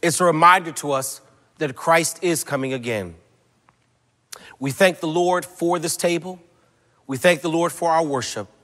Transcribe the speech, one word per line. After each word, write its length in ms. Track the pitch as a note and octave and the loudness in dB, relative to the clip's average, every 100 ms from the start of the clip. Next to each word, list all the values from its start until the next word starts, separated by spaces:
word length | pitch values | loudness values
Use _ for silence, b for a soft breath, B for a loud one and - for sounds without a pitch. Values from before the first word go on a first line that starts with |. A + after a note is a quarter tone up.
It's 180 | E3+ - | 0 2
a 60 | F3+ | 2
reminder 460 | D#3 E3+ F#3 E3 | 6 6 6 2
to 200 | C#3+ D3 | -10 -4
us 300 | C3+ C3 - _ _ _ _ | -4 -4 -12 _ _ _ _
that 160 | D3+ B2 | -6 -4
Christ 420 | - E3 E3 - | 2 2 2 -2
is 200 | F#3 E3 | -2 -2
coming 300 | - C#3 C3 | -2 -4 -4
again. 420 | C3 A#2+ A2 F#2 E2 _ _ _ _ _ _ _ _ _ _ _ B B B | -6 -4 -4 -6 -14 _ _ _ _ _ _ _ _ _ _ _ B B B
We 140 | C3+ | -6
thank 300 | C3 F#3+ F3 | 2 2 2
the 60 | E3 | -2
Lord 380 | D#3+ F3 F3+ F3 | 0 2 0 -4
for 320 | - E3+ F3 | -4 -2 -2
this 180 | D#3+ - | -4 -4
table. 440 | F3 E3+ F3 F3+ _ _ _ _ _ _ - | -2 -2 -6 -16 _ _ _ _ _ _ -10
We 120 | C3+ | 2
thank 240 | F3+ E3+ | 2 2
the 80 | E3+ | 0
Lord 220 | E3 E3+ | 0 -2
for 200 | - E3+ | -2 0
our 120 | D#3+ | 2
worship. 440 | D#3+ C3+ A2+ A2+ G2+ _ | 2 -2 -4 -8 -12 _